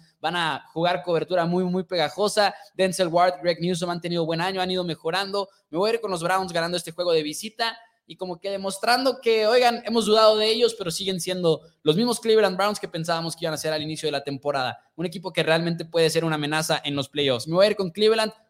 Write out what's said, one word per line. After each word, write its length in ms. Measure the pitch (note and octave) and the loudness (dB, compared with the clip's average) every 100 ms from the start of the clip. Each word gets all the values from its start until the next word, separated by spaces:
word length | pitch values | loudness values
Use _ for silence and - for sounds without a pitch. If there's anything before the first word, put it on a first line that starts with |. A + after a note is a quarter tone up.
| _ _ | _ _
van 160 | D#3 | -4
a 300 | F3 E3 C3+ - | -2 -2 -4 -8
jugar 300 | D#3+ F3 F3+ | -2 0 0
cobertura 400 | F3+ E3 D3 F3+ | 0 -2 0 0
muy, 180 | E3+ F3 | 2 0
muy 200 | F#3 F3+ | 0 -2
pegajosa. 680 | F3+ F3+ D3 - G#3 G#3+ G3+ - - | -2 -2 -2 0 0 2 0 0 -10
Denzel 340 | - F#3+ F3 F3+ | -2 0 2 0
Ward, 260 | E3+ F3+ F3+ | 4 4 2
Greg 180 | F3 E3+ | -2 -2
Newsome 320 | E3+ F3 F3 | -2 -2 -4
han 80 | F3 | -6
tenido 260 | E3+ F3 E3 | -4 -2 0
buen 140 | E3 | -2
año, 200 | F3+ F#3+ | -2 -2
han 100 | F#3 | -2
ido 120 | F#3 | -2
mejorando. 640 | F3 D3+ D#3+ F3+ G3 G3+ F#3+ _ _ | -4 -4 -4 -2 -2 -4 -6 _ _
Me 80 | D#3 | -2
voy 120 | G#3 | 0
a 40 | |
ir 60 | A3+ | 0
con 100 | G#3+ | -2
los 120 | F3+ | -4
Browns 300 | E3+ F#3 F#3 | 0 0 0
ganando 240 | E3+ E3 F3 | -2 -2 -4
este 140 | E3+ | -6
juego 220 | E3 F3 | -4 0
de 100 | D#3+ | 0
visita 540 | D3+ D3+ A3 - A3+ A3+ - _ | 0 -6 -10 -4 -4 -6 -16 _
y 120 | _ D#3+ | _ -12
como 240 | F#3 E3+ | -10 -8
que 100 | G3 | -8
demostrando 680 | G3 G3 G3 A3 B3 C4+ B3+ | -6 -6 -4 0 2 2 0
que, 260 | A3+ A3 G#3+ | 0 2 4
oigan, 340 | B3 B3 A#3 A3+ | 4 4 2 0
hemos 200 | A#3 G3+ | 0 4
dudado 300 | A3 A3 G#3+ | 6 6 6
de 140 | G#3+ | 2
ellos, 240 | A3+ A#3+ - | 2 2 0
pero 140 | F3+ | -6
siguen 300 | D#3+ G3 F#3+ | -4 -4 -4
siendo 420 | E3+ F#3 E3+ D3+ - _ | -4 0 2 0 -2 _
los 100 | D3 | 2
mismos 240 | D#3+ A#3+ A3 | 2 2 0
Cleveland 380 | A3+ A3 G3+ F#3 | 2 4 4 2
Browns 240 | G3+ G#3 | 0 -2
que 80 | - | -6
pensábamos 480 | E3+ D#3+ E3 E3 - | -8 -4 -4 -4 -6
que 80 | |
iban 100 | E3+ | -6
a 20 | D3+ | -4
ser 160 | D#3 | -4
al 80 | D#3 | -4
inicio 280 | D3+ D#3 D#3 | -6 -6 -4
de 40 | |
la 120 | C#3+ | -4
temporada. 520 | C#3+ C#3 C#3+ C#3 B2+ G#2+ _ - | -6 -6 -4 -2 -2 -6 _ -8
Un 100 | E3 | -8
equipo 260 | E3 F3+ | -6 -6
que 120 | F3 | -2
realmente 400 | D#3 E3 E3+ E3 | 2 2 0 -4
puede 260 | E3 E3+ D#3+ | -2 2 2
ser 140 | D#3+ | 2
una 100 | E3 | 0
amenaza 480 | D#3 D3 D#3 D#3+ D3+ | -2 -2 -2 0 -2
en 120 | D3 C#3+ | -2 -4
los 120 | C3+ | -4
playoffs. 380 | D3+ C#3+ B2 C#3 | -2 0 0 0
Me 80 | |
voy 120 | E3+ G3+ | 2 4
a 40 | |
ir 60 | G#3 | 2
con 140 | F#3+ | -4
Cleveland. 420 | E3 G#3+ A3 A3 - _ | 0 2 2 0 -4 _